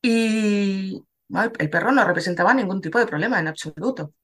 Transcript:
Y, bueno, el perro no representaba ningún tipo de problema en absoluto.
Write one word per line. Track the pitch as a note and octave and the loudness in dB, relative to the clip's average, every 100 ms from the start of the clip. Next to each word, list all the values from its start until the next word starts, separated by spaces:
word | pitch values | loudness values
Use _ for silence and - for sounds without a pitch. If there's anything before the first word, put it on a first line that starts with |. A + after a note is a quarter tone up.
Y, | B3 A3+ A3+ A3 G#3+ G3+ G3+ G3 F#3+ F#3+ - _ _ | 2 2 2 2 2 2 0 0 -4 -8 -14 _ _
bueno, | F3 A3+ - | -2 -2 -2
el | D3+ | -2
perro | E3+ G#3 | 0 2
no | C4+ | 4
representaba | G3 F3 F3 F3 F3+ | 4 2 -2 2 4
ningún | C4 G3 G3 | 4 2 -4
tipo | D#3+ A#3 | -2 0
de | A#3 | 0
problema | D3 G#3 A3 | 0 0 0
en | D#3 | -2
absoluto. | D#3+ D#3+ D#3 G#3 B3+ D3+ _ | -6 -12 -6 -4 -4 -10 _